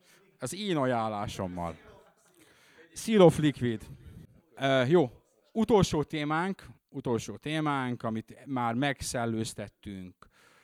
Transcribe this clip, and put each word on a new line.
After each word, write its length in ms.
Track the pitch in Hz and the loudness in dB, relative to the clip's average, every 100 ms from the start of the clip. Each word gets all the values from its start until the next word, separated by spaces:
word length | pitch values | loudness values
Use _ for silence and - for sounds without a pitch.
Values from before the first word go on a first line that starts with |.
| _ _ _ - | _ _ _ -12
az 160 | 127 | -10
én 220 | 185 208 156 | -6 -2 0
ajánlásommal. 1000 | 131 120 110 104 104 - 92 90 85 78 - - _ _ _ _ - _ _ - - | 0 0 -2 -4 -6 -6 -8 -6 -8 -8 -18 -20 _ _ _ _ -20 _ _ -20 -20
Seal 260 | - - 220 | -10 2 8
of 180 | 170 - | 8 8
Liquid. 480 | 151 - 123 110 - - - - - - _ | 0 0 -4 -4 -10 -20 -20 -20 -20 -20 _
Ö, 300 | - 135 135 | -6 0 2
jó. 260 | 123 175 127 - _ _ _ | 4 4 4 -2 _ _ _
Utolsó 500 | 226 220 214 170 160 | -2 4 4 4 0
témánk, 640 | 139 156 147 156 185 185 - - _ | -4 -4 -2 -2 -2 -6 -14 -20 _
utolsó 480 | 139 131 113 110 104 | -8 -4 -4 -4 -10
témánk, 680 | 147 156 151 139 127 120 | -6 -4 -2 -2 -2 -4
amit 440 | 117 110 - - - | -4 -6 -8 -14 -8
már 280 | 131 117 | -2 -2
megszellőztettünk. 1500 | 117 143 135 - 127 117 110 110 - 101 _ 107 95 90 - - _ _ _ | 0 -2 -2 -6 -4 -2 -2 -4 -8 -14 _ -14 -12 -14 -18 -20 _ _ _